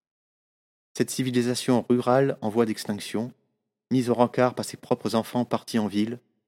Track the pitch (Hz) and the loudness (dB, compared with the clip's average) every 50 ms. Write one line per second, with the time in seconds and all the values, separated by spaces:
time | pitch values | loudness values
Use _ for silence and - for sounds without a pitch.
0 | _ _ _ _ _ _ _ _ _ _ _ _ _ _ _ _ _ _ _ - | _ _ _ _ _ _ _ _ _ _ _ _ _ _ _ _ _ _ _ -2
1 | 123 - - - 131 127 123 123 117 120 127 - - - 127 117 - - 123 123 | -2 -2 -2 -4 -4 0 0 0 0 0 -2 -2 0 2 2 2 2 2 0 0
2 | 120 123 123 131 139 139 135 - - 110 101 117 117 110 107 - - - 107 101 | 2 2 4 4 4 2 0 -2 -4 -2 0 2 0 0 0 -6 -6 -6 -6 -6
3 | - - - 104 113 127 - _ _ _ _ _ _ _ _ _ _ _ 120 131 | -8 -6 -6 -6 -6 -6 -10 _ _ _ _ _ _ _ _ _ _ _ 0 0
4 | 120 120 120 110 123 113 - - 123 127 - - 110 - - - - - 120 - | 2 2 4 2 2 2 4 2 0 0 0 -2 -8 -8 -10 -14 -4 -4 -4 -2
5 | - 110 107 113 110 - - 123 120 - - 110 - - - 117 107 101 90 104 | -2 0 0 0 -2 0 -2 -2 -2 -2 -2 -6 -4 -2 -2 -2 -2 0 0 -2
6 | 104 110 120 123 - _ _ _ _ | -2 -2 -4 -10 -14 _ _ _ _